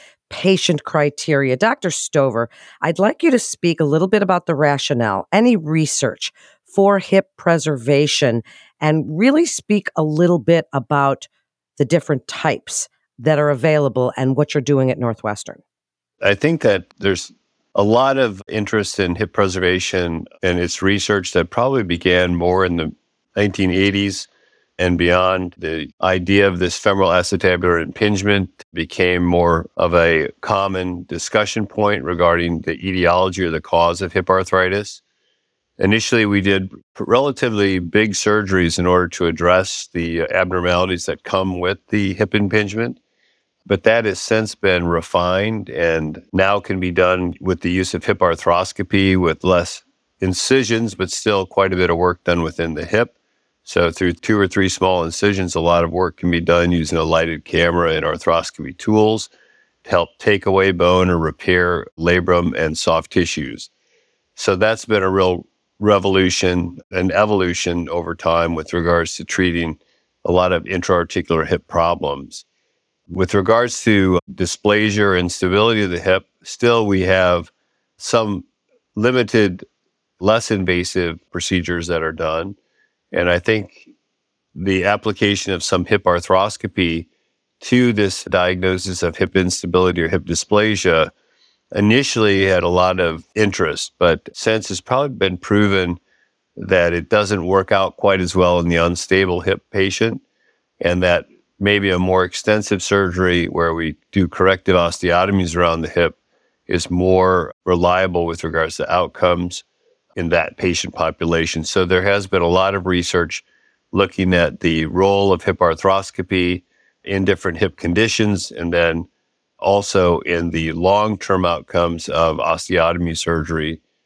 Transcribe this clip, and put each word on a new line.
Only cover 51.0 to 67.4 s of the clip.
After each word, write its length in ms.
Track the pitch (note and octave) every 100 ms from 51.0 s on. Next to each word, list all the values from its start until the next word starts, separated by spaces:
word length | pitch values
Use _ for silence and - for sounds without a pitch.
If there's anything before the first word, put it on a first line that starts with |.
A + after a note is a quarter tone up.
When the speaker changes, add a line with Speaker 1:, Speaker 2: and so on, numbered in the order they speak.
| F#2
Speaker 2:
still 360 | - A2 G2+ F#2+
quite 260 | - F#2+
a 40 | F2+
bit 140 | F2
of 80 | E2+
work 260 | F2+ F2
done 180 | - F2
within 300 | D#2+ - E2
the 120 | D#2 D#2+
hip. 320 | G#2+ - _ _ _ _ _
So 280 | - F2 E2+
through 240 | - F2
two 240 | E2+ - G#2+
or 100 | F#2+
three 220 | G2+ F#2+
small 340 | - F#2 F2+
incisions, 500 | E2 - G#2 G2 F2+
a 60 | E2+
lot 240 | E2+ F2
of 80 | E2+
work 240 | F2 F2 -
can 140 | F2+
be 100 | F2
done 320 | E2+ F2 F2
using 240 | F2 D2+ E2
a 80 |
lighted 400 | D#2+ E2 E2 D#2+
camera 480 | - E2+ F2 F2 E2+
and 120 | E2
arthroscopy 720 | D#2+ D2 - E2 - - C#2 -
tools 500 | - G#2+ G#2+ A2 - _ _ _ _ _
to 60 | -
help 180 | F2+ E2+ -
take 280 | A2 G2+ G2+
away 260 | F#2+ F#2+
bone 380 | F2+ F2 F#2 F#2
or 80 | E2+
repair 680 | D#2+ - - F2+ F2+ E2+ - -
labrum 600 | E2+ F2+ F2 F2 E2+ -
and 200 | D#2+ D#2
soft 340 | - E2 -
tissues. 580 | F#2+ E2+ - C2 A1+ - _ _ _ _ _ _ -
So 200 | - F#2
that's 300 | G#2+ A2+ -
been 160 | G#2+
a 80 | F#2+
real 360 | G2 F#2 F2 - _ _ -
revolution 1000 | G#2 G2+ G2 F#2+ F2+ - F#2 F2 F2 - -
and 220 | F#2 F#2
evolution 800 | E2+ G#2+ G2+